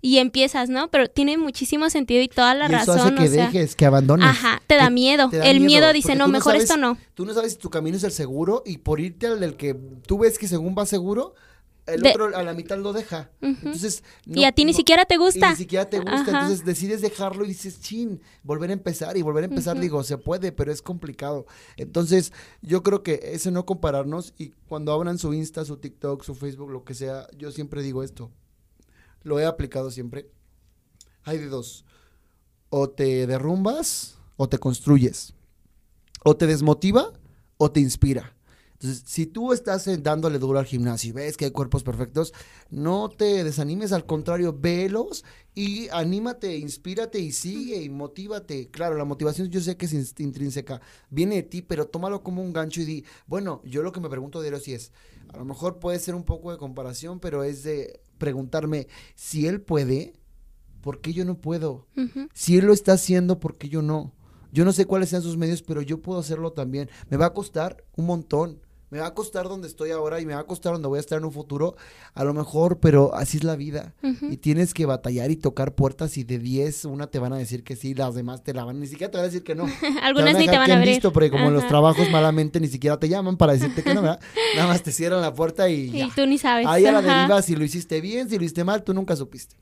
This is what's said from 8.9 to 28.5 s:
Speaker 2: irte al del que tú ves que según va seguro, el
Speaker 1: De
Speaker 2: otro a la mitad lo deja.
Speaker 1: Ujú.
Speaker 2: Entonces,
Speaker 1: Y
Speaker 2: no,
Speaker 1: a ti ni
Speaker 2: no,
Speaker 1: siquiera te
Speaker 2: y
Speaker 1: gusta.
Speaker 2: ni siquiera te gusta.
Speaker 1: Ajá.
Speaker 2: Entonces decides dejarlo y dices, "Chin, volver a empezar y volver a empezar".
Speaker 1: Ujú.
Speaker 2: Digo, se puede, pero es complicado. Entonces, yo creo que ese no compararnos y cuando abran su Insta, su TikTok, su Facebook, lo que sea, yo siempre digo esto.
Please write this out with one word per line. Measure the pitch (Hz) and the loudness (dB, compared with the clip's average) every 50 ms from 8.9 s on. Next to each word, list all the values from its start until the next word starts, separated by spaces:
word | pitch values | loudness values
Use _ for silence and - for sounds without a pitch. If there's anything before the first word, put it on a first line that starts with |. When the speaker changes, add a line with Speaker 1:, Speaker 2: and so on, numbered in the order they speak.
| 151 151 | -2 -2
Speaker 2:
irte | 165 185 170 - 233 | -2 -6 -6 -6 -4
al | 233 226 214 | -4 -2 -2
del | 185 160 - | -4 -6 -6
que | - 143 143 131 131 131 135 135 127 - | -6 -4 -4 -4 -6 -10 -16 -18 -20 -4
tú | - 196 | -2 2
ves | 202 226 220 220 - | 4 4 4 4 2
que | 214 | -4
según | 190 175 165 160 180 185 | -2 -2 -2 -2 -2 -2
va | 208 208 | -2 -2
seguro, | 196 208 190 175 190 208 233 285 381 - _ _ _ _ _ _ _ _ _ _ | 0 -2 -2 -2 0 -2 -2 -4 -6 -10 _ _ _ _ _ _ _ _ _ _
el | - - 240 | -6 -4 4
Speaker 1:
De | 233 269 | 4 4
Speaker 2:
otro | 240 - 214 208 190 | 4 4 0 -2 -2
a | 185 | -4
la | 175 170 165 | -4 -4 -6
mitad | 170 170 - 196 196 | -8 -8 -6 -6 -6
lo | 202 202 202 | -4 -4 -6
deja. | 220 214 - 170 160 - - _ _ - | -6 -6 -8 -10 -10 -10 -14 _ _ -4
Speaker 1:
Ujú. | 277 269 - - | -4 -4 -4 -6
Speaker 2:
Entonces, | 190 - 170 185 214 180 - - - - _ _ | -8 -8 -6 -4 -6 -6 -8 -10 -20 -20 _ _
Speaker 1:
Y | - 156 165 | -4 2 4
Speaker 2:
no, | 277 | 4
Speaker 1:
a | 269 | 6
ti | 262 - 294 | 6 4 4
ni | 311 | 4
Speaker 2:
no, | 339 | 4
Speaker 1:
siquiera | - 277 - 330 349 370 | 4 4 6 6 6 6
te | 359 359 | 4 4
Speaker 2:
y | 330 | 4
Speaker 1:
gusta. | 349 370 370 370 381 370 | 4 4 4 4 4 4
Speaker 2:
ni | 320 | 4
siquiera | 285 185 - 185 185 202 | 2 -4 -2 -2 -2 -2
te | 196 214 196 | 0 -2 -4
gusta. | 185 190 269 277 | -2 -2 -2 0
Speaker 1:
Ajá. | 277 220 | 0 2
Speaker 2:
Entonces | 190 - - 185 196 180 160 | 0 2 2 0 -2 -2 -2
decides | 180 175 - 180 196 214 214 | -4 -4 -2 -2 -4 -4 -2
dejarlo | 196 202 214 - 196 196 190 196 208 | -2 -4 -4 -4 -6 -6 -4 -4 -6
y | 208 | -6
dices, | 196 - - 196 - - | -6 -10 -12 -14 -14 -14
"Chin, | - - 214 226 240 226 190 - _ _ _ _ | -14 -12 -8 -6 -6 -6 -8 -10 _ _ _ _
volver | _ 139 147 156 170 175 | _ -8 -6 -6 -4 -6
a | 196 | -6
empezar | 196 190 175 170 - 160 160 185 | -6 -6 -6 -6 -6 -8 -4 -4
y | 190 | -2
volver | 165 151 147 151 170 | -2 0 -2 -2 -2
a | |
empezar". | 185 277 - - 170 170 | -2 -4 -4 -4 -4 -4
Speaker 1:
Ujú. | 170 180 | -2 -4
Speaker 2:
Digo, | 170 147 143 131 | -2 -2 -4 -4
se | 123 143 | -4 -8
puede, | 131 - 143 170 185 185 202 | -6 -4 -6 -4 -4 -4 -6
pero | - - 143 143 | -4 -4 -4 -4
es | 151 147 | -4 -8
complicado. | _ - 180 170 - 170 - - 139 143 151 139 - - - - - - - | _ -10 -10 -10 -10 -14 -12 -10 -8 -8 -8 -8 -10 -14 -20 -20 -20 -20 -14
Entonces, | - 131 - - 165 170 156 185 185 170 - - - - - _ _ - | -14 -14 -4 -2 -2 2 4 2 2 2 0 -10 -20 -20 -20 _ _ -4
yo | 151 170 185 | -2 -2 0
creo | 170 202 202 196 196 | 2 0 0 0 -2
que | 180 151 - - - 160 | -4 -4 -4 -4 -10 -8
ese | 165 - 185 | -6 -4 -4
no | 180 180 180 | -4 -4 -2
compararnos | 180 190 165 175 156 139 139 139 139 151 175 175 - _ _ | -4 -4 -2 -2 -2 -2 -2 -4 -4 -6 -8 -10 -12 _ _
y | 160 131 _ _ _ | -16 -16 _ _ _
cuando | _ 160 151 151 151 151 | _ -12 -8 -4 -2 -2
abran | 156 170 175 175 175 | -2 -2 -4 -6 -4
su | 175 160 151 | -4 -4 -4
Insta, | 156 156 156 156 165 156 | -4 -6 -6 -8 -10 -10
su | 143 147 | -10 -12
TikTok, | 139 135 139 - _ - 139 139 135 - | -14 -14 -18 -14 _ -8 -8 -8 -8 -10
su | - 139 | -16 -14
Facebook, | 127 139 143 135 135 143 139 | -12 -12 -12 -12 -12 -16 -14
lo | 135 127 127 | -14 -16 -14
que | - 131 | -14 -14
sea, | 120 135 135 135 135 - - - | -10 -10 -10 -10 -12 -14 -18 -20
yo | 143 147 147 | -18 -16 -14
siempre | 143 156 151 143 147 143 139 | -12 -12 -12 -10 -10 -8 -8
digo | 139 131 131 | -6 -6 -6
esto. | 135 135 - - 120 117 - _ _ _ | -8 -8 -12 -16 -18 -20 -20 _ _ _